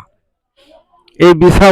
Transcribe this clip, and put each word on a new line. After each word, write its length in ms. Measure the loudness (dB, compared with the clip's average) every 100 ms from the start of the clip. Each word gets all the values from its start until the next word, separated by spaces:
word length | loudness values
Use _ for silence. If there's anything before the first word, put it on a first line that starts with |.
| _ _ _ _ _ _ _ _ _ _ _ -4
এই 160 | -2
ভিসা 340 | 0 0 0 0